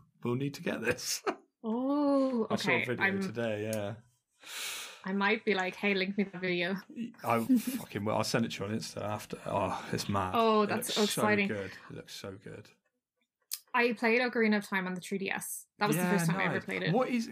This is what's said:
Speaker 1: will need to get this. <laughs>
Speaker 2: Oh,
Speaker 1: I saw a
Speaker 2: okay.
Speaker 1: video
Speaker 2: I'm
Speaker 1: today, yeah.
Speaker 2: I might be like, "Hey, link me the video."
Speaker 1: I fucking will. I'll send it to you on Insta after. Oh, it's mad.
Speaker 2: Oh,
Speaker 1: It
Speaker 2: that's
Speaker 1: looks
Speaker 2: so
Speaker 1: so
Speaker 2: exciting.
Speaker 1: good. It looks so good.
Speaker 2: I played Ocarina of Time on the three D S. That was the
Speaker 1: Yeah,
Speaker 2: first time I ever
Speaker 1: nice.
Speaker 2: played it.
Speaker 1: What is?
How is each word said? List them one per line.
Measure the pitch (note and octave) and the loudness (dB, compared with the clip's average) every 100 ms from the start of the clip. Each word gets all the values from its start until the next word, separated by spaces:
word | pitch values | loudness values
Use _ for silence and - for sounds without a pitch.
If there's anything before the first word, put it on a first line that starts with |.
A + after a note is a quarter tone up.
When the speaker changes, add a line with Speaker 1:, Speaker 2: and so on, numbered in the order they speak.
| _ _ | _ _
Speaker 1:
will | A#2+ B2 | -4 -2
need | C#3+ | -4
to | C#3 | -6
get | E3+ - | -6 -2
this. | A3 - - - - | -2 -2 -4 -4 -4
<laughs> | - _ _ | -6 _ _
Speaker 2:
Oh, | A3+ A3+ C4 C#4+ C#4+ C#4 C4 A#3+ A3 | -4 -2 0 2 4 4 4 0 0
Speaker 1:
I | - | 0
saw | G3 | 2
a | E3+ | 2
Speaker 2:
okay. | - | 2
Speaker 1:
video | A#2 G3 | 2 2
Speaker 2:
I'm | G3 | 2
Speaker 1:
today, | G3 A2 A#2 G#2 G#2+ | -2 -2 -2 0 0
yeah. | A2 G2+ A2 - _ _ _ - - - - - - F#3+ | -2 -2 -6 -14 _ _ _ -14 -8 -8 -8 -10 -12 -4
Speaker 2:
I | |
might | G3 G3 A3 | 2 4 4
be | G#3+ | 2
like, | F#3+ F#3 F3+ | 2 0 0
"Hey, | G3+ | 2
link | G3 F#3+ G3 | 2 0 0
me | |
the | F#3+ F3 | -2 -2
video." | F3+ F3 F3 F#3 - A#3 A3+ - - | -2 0 0 -2 -6 -10 -10 -4 2
Speaker 1:
I | - | 2
fucking | - B3 B3+ B3+ - G#2+ G#2 | 4 4 4 -4 -6 -4 0
will. | A2 | 0
I'll | |
send | G#2+ B2 A2+ | 2 0 0
it | |
to | - | -2
you | G2+ | -4
on | A2 | -4
Insta | - G#2+ | -6 -6
after. | G#2 G#2 - - - | -4 -6 -8 -10 -2
Oh, | F#2+ F#2 - - | 0 0 -2 -4
it's | - - | -4 0
mad. | G2+ F#2 | 0 2
Speaker 2:
Oh, | A#3 A3+ G#3+ | 2 4 4
Speaker 1:
It | G#3 | 4
Speaker 2:
that's | G#3+ - | 0 -2
Speaker 1:
looks | - | 0
Speaker 2:
so | |
Speaker 1:
so | G#3 - A2 | 0 2 2
Speaker 2:
exciting. | G#2 - | 2 0
Speaker 1:
good. | G#2+ F#2+ - - | -2 -6 -10 -16
It | - | -16
looks | - - | -14 -12
so | G2+ G2 | -12 -12
good. | A2 G#2+ - _ _ _ _ _ _ _ - - - A#3+ | -14 -16 -18 _ _ _ _ _ _ _ -10 -10 -2 2
Speaker 2:
I | A#3+ | 2
played | A3 A#3 A#3 | 2 2 4
Ocarina | B3 B3 A3 G#3 | 2 2 4 4
of | G3+ | 2
Time | F#3+ F#3 | -2 -2
on | |
the | F#3 | -6
three | - F#3+ | -4 -4
D | F#3+ | -2
S. | - - - - - | -4 -6 -12 -12 -2
That | G#3 | 2
was | D#3+ | 2
the | |
Speaker 1:
Yeah, | F3+ | 2
Speaker 2:
first | F3 E3 | 2 2
time | F3+ | 2
I | F#3+ | 0
ever | F#3 | -2
Speaker 1:
nice. | - | -2
Speaker 2:
played | F#3+ | -2
it. | F3+ | 2
Speaker 1:
What | G#3 B3+ | 2 2
is? | B3 A3+ | 0 -2